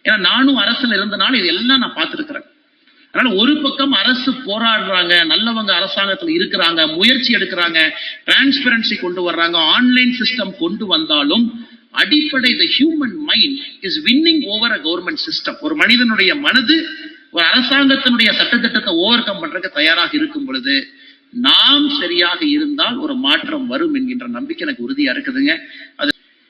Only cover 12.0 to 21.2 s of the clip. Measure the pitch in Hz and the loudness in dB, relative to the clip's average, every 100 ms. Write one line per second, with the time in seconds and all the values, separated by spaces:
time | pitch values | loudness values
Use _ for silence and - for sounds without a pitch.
12 | 294 302 302 269 240 226 - - 311 311 | 2 2 2 0 0 2 0 2 2 2
13 | 247 170 151 220 285 269 - - - - | -2 -4 -2 0 0 -2 -8 -10 -6 -4
14 | 208 262 330 320 202 214 220 202 151 180 | 2 2 4 2 0 -2 -2 -2 -2 -4
15 | 175 156 165 151 151 - 302 151 190 240 | -4 -6 -6 -6 -8 -6 -6 0 2 4
16 | 240 220 180 147 147 233 240 320 - - | 2 2 2 2 2 2 2 2 0 -10
17 | - - _ 170 165 247 247 269 269 269 | -16 -18 _ 0 2 2 2 4 4 4
18 | 254 240 220 - 170 240 233 214 208 165 | 2 4 2 2 2 2 2 -2 -2 0
19 | 196 240 220 190 156 180 185 147 156 165 | 2 0 0 -6 -6 -6 -6 0 2 2
20 | 160 151 156 - 135 131 135 139 - - | 0 0 -2 -4 -6 -6 -2 -2 -2 -18
21 | - - | -20 -20